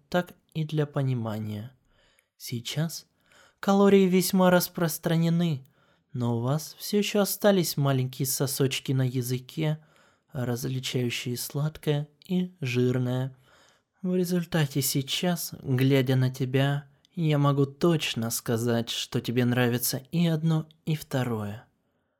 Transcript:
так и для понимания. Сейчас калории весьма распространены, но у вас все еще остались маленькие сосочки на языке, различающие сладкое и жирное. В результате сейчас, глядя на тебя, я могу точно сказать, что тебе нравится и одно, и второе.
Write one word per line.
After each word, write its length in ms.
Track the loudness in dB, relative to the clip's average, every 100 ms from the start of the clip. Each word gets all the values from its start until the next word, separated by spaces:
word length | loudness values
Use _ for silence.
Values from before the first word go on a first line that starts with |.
| -4
так 260 | -4 -4 -10 _
и 100 | -6
для 220 | -4 -2 -2
понимания. 840 | -2 -2 -2 -4 -6 -6 -8 -10 _ _ _ _ _ _ _
Сейчас 680 | -10 -8 -6 -4 -4 -6 -18 _ _ _ _ -8
калории 480 | 2 6 8 8 6
весьма 440 | 4 2 4 6
распространены, 1160 | 4 2 -2 -2 -2 0 2 2 2 2 -2 -6 _ _ _ _
но 260 | -4 -2 0
у 20 |
вас 360 | 0 -2 -4 -14
все 200 | -4 0
еще 240 | 0 0
остались 540 | 0 2 4 4 2 0
маленькие 500 | 2 2 0 -2 -4
сосочки 680 | -2 -2 0 0 0 -2
на 140 | 0 0
языке, 800 | 0 -4 -4 -6 -4 -2 -2 _ _ _ _ _
различающие 1040 | -8 -4 -4 -4 -6 -4 -2 -2 -4 -6 -6
сладкое 680 | -6 -4 -4 -4 -2 -2 -2 _ -4
и 280 | -2 -2 -4
жирное. 760 | -4 2 2 2 0 -2 -4 -8 _ _ _ _ _ _
В 120 | -4
результате 680 | -2 0 -2 -2 0 0 0
сейчас, 760 | -2 -2 -2 -2 -2 -2 -6 -10
глядя 540 | -2 2 4 4 4
на 160 | 2 2
тебя, 560 | 0 -2 0 0 -2 -6 _ _ -4
я 200 | 0 2
могу 300 | 2 2 0
точно 640 | 2 2 2 0 -4 -4
сказать, 600 | -4 -2 -2 0 0 -2
что 300 | -6 -4 -4
тебе 240 | -2 0
нравится 560 | 2 2 2 0 -2 -4 -4
и 160 | 0 0
одно, 400 | 2 0 0 -2 _ -6
и 80 |
второе. 680 | -6 -2 -2 -2 -4 -6 -10 -16 _ _ _ _ _